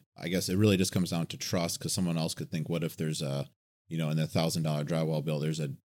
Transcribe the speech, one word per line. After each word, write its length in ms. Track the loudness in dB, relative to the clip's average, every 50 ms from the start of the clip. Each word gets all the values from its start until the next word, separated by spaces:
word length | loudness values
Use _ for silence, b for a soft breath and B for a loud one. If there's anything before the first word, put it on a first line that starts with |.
| b _ _
I 120 | -8 -6 -2
guess 200 | 0 0 0 2
it 80 | 4
really 200 | 6 6 6 8
just 160 | 6 4 4 4
comes 180 | 2 0 2
down 160 | 0 -2 -2 -2
to 80 | -4
trust, 440 | -8 -6 -2 0 0 0 0 -2 -4
'cause 120 | -4 -4 -2
someone 260 | 0 0 2 2 2
else 160 | 0 0 -2
could 160 | -4 -8 -6
think, 180 | -4 -4 -2 -2
what 160 | -2 -2 -2
if 120 | -2 -4
there's 260 | -2 -4 -2 -2 -2 -2
a, 280 | -2 -2 -2 -4 -6 _ _ _ _ _ _ _ -8
you 80 | -4 -2
know, 120 | -2 0
in 60 | 0
the 100 | 0 0
thousand 360 | 0 0 0 0 0 0 0 0
dollar 220 | 0 0 -2 -2
drywall 400 | 0 0 0 0 0 0 -2 0
bill, 140 | -2 -2 -2
there's 220 | 0 -2 -2 -2
a, 120 | -4 -6 -6 -10 _ _